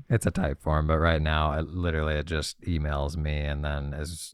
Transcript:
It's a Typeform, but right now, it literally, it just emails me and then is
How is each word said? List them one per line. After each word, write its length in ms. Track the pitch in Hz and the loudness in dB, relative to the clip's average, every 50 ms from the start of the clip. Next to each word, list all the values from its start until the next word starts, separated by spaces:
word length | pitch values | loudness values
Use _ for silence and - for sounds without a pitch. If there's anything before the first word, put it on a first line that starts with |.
| - - | 0 0
It's 160 | 123 110 - | 0 2 2
a 60 | - | 2
Typeform, 560 | - - 90 76 69 - - 76 78 76 78 78 | 0 0 0 -2 -2 -2 -2 0 2 2 4 4
but 120 | 80 78 | 4 4
right 220 | 80 85 82 78 | 4 4 4 4
now, 300 | 78 78 78 78 78 78 73 | 2 2 2 2 2 2 2
it 140 | 78 80 76 | 0 -2 -4
literally, 480 | 80 90 87 87 80 78 78 76 76 | -4 -2 -2 0 0 0 0 0 0
it 120 | 76 73 73 | 0 -2 -2
just 340 | 82 78 76 - - - | -2 -2 -2 -4 -8 -8
emails 560 | - - 87 76 73 76 73 71 71 73 73 82 | -4 -2 0 0 0 0 0 0 -2 -2 -2 -2
me 220 | 76 76 76 73 | -2 -2 0 -2
and 260 | 73 73 73 71 73 | -2 -2 -2 -2 -2
then 280 | 73 73 73 71 71 71 | -2 -2 -2 -4 -4 -6
is 400 | 73 76 76 87 82 - - | -6 -6 -8 -8 -10 -12 -14